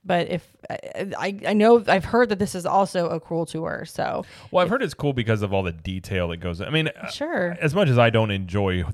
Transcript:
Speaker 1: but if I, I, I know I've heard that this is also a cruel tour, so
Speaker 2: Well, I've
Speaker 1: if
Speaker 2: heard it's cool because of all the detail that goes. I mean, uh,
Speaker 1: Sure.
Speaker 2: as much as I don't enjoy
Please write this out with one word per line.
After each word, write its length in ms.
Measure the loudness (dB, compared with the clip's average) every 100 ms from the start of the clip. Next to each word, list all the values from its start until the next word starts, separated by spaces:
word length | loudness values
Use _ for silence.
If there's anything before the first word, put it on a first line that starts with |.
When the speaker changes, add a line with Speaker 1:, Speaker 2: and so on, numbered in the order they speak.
Speaker 1:
but 240 | 0 -2 0
if 280 | -6 _ _ -12
I, 80 | -12 -10 -10 -8 -6
I, 220 | -6 -6 0
I 40 |
know 280 | 4 6 6 6
I've 160 | 2
heard 240 | 2 2 2
that 100 | 0
this 160 | -2
is 120 | -4 0
also 420 | 2 2 0 -2
a 100 | -4
cruel 280 | -4 -4 -4
tour, 380 | -6 -6 -8
so 400 | -8 -6 -4 -4 -8 -18 0
Speaker 2:
Well, 100 | 2
I've 60 | 2
Speaker 1:
if 20 |
Speaker 2:
heard 120 | 0
it's 100 | -2
cool 180 | -2 -2
because 300 | 0 0 0
of 100 | 2
all 120 | 0
the 80 | -2
detail 560 | -4 -6 -8 -4 -2 -2
that 80 | -4
goes. 240 | -6 -6
I 100 | -2
mean, 160 | 0 -2
uh, 220 | -6 -12
Speaker 1:
Sure. 480 | -8 -4 -2 -2 -2
Speaker 2:
as 140 | 0
much 140 | 2 4
as 100 | 6
I 120 | 6
don't 200 | 4 0
enjoy 540 | -2 -2 -2 0 0 -4